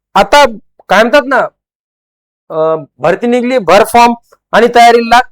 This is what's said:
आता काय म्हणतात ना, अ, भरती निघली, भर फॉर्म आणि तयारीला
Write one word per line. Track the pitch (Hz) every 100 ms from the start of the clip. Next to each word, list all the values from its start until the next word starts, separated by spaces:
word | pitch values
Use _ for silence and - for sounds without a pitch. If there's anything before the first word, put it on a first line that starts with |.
| _
आता | - 202 294 277 208 _ _ -
काय | 190
म्हणतात | 233 285 262
ना, | 254 165 _ _ _ _ _ _ _ _ _ -
अ, | 160 160 160 147 _
भरती | 147 185 240
निघली, | 240 240 254
भर | 175 190
फॉर्म | 220 240 240 233 _ _ -
आणि | 190 233
तयारीला | 240 233 233 233 233 254